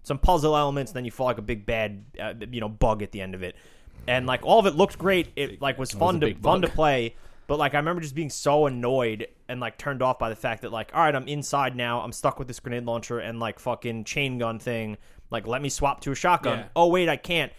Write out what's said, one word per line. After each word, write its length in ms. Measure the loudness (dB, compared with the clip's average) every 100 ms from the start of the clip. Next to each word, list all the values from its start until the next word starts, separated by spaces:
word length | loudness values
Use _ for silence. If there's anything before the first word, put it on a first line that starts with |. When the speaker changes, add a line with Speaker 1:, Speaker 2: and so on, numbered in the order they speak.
Speaker 1:
some 140 | -6 2
puzzle 400 | 4 6 4 4
elements, 340 | 2 0 -4
and 60 | -6
then 80 | -8
you 60 |
fought, 160 | -2 0
like, 100 | 0
a 40 |
big 240 | -4 -6 -2
bad, 380 | -2 -2 -6 -14 -10
uh, 140 | -8 -8 -10
you 80 | -6
know, 80 | -6
bug 340 | 2 2 2
at 120 | -4
the 80 | -8
end 120 | -8
of 100 | -8
it. 120 | -10 -12 -20 -20 -20 -10 -2
And, 180 | 0 0
like, 160 | 0 4
all 140 | 6
of 60 | 6
it 100 | 4
looked 220 | 2 2
great. 300 | 0 2 0 -4
It, 140 | -6
Speaker 2:
Big 100 | -4
Speaker 1:
like, 180 | -4 -2
was 120 | -4
Speaker 3:
It 40 | 0
was 40 |
Speaker 1:
fun 180 | 2 2
Speaker 3:
a 20 |
Speaker 1:
to, 60 | 0
Speaker 3:
big 140 | 0
Speaker 1:
fun 200 | 2 4
to 40 | 2
Speaker 3:
bug. 80 | 4
Speaker 1:
play. 400 | 4 4 0 -6 -18 -12 -4
But, 80 | 0
like, 140 | 2
I 60 | 2
remember 220 | 0 -2
just 140 | -4 -6
being 140 | -6
so 360 | -2 2 4 4
annoyed 600 | 2 0 2 0 -2 -8 _ -12
and, 100 | -8
like, 180 | -8 -8
turned 240 | -6 0
off 160 | 0 0
by 120 | -2
the 80 | -4
fact 240 | -4 -4
that, 100 | -6
like, 200 | -8 -4
all 80 | 2
right, 120 | 2
I'm 140 | 2 -2
inside 480 | -6 -2 0 0 0
now. 240 | -2 -2
I'm 140 | -4
stuck 260 | -2 -2 -2
with 80 | -6
this 140 | -10
grenade 240 | -8 -6 -4
launcher 340 | -4 -4 -6
and, 220 | -6 -6
like, 180 | -6 -4
fucking 460 | -6 -4 -4 -6 -6
chain 320 | -4 -2 -2
gun 200 | -4 -4
thing. 380 | -4 -4 -6 -10 -14 -20 -10
Like, 140 | -8 -4
let 140 | -4
me 60 | -4
swap 320 | -2 -2 -2
to 100 | -4
a 20 | 0
shotgun. 440 | 2 4 2 -2
Speaker 2:
Yeah. 60 | -2 4
Speaker 1:
Oh, 100 | 4
wait, 220 | 6 4
I 80 | 0
can't. 340 | 0 -2 -2